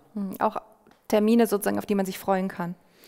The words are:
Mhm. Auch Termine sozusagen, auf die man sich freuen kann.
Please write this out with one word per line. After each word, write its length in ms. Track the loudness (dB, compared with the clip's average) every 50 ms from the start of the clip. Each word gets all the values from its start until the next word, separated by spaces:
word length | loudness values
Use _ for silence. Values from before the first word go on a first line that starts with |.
| -18 _ -10
Mhm. 200 | -8 -8 -8 -4 -2
Auch 180 | -2 -2 -2 -4 -10 -12 -18 _ _ _ _ _ _ 0
Termine 380 | 2 4 4 6 6 6 4
sozusagen, 320 | 4 2 0 -2 -2 -4 -4
auf 80 | -2
die 80 | -2 -2
man 120 | 0 0 -2
sich 100 | -6 -6
freuen 300 | -2 0 0 0 0 -4
kann. 260 | -6 -6 -8 -8 -8 -12 _ _ _ _ -20